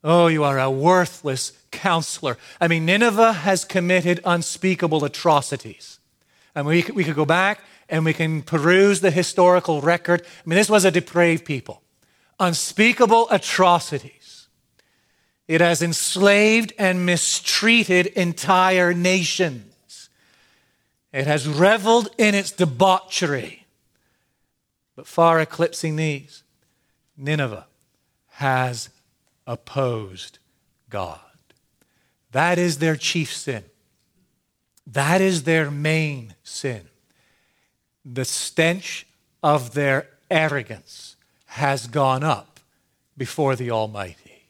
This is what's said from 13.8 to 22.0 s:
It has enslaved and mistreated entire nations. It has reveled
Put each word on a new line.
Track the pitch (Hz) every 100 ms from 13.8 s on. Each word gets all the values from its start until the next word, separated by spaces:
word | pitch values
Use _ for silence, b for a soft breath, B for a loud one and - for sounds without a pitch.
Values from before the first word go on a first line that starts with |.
| - 143 120 _ - - _ _ _ _ _ _ _ _ _ _ _
It | 160
has | 170 170
enslaved | 170 160 - 185 202 202 214 226 220 -
and | 196 180
mistreated | 180 175 - - - - 214 233 202 180 180
entire | - 175 170 - 185 185 185 175
nations. | 175 180 190 165 - 175 123 101 _ _ - - _ _ _ _ _ _ _ _ _ _
It | 135 135
has | 151 135
reveled | 147 185 220 202 233